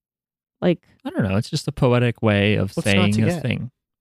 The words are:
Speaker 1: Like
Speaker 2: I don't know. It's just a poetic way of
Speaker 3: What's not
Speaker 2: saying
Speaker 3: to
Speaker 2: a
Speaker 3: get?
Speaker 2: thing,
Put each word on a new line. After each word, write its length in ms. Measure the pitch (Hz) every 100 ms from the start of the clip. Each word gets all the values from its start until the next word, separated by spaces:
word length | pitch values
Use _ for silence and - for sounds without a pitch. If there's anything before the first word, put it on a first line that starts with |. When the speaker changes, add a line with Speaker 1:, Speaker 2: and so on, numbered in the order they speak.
| _ _ _ _ _ _
Speaker 1:
Like 180 | 180 165 _ _
Speaker 2:
I 60 | 262
don't 120 | 349
know. 120 | 107 95
It's 140 | -
just 180 | 156 -
a 40 |
poetic 500 | - 131 120 120 -
way 320 | 110 101 101
of 160 | 104 98
Speaker 3:
What's 120 | - 110
not 60 |
Speaker 2:
saying 200 | 98 101
Speaker 3:
to 80 | 107
Speaker 2:
a 20 | 113
Speaker 3:
get? 160 | 175
Speaker 2:
thing, 280 | 135 - 117 - _ _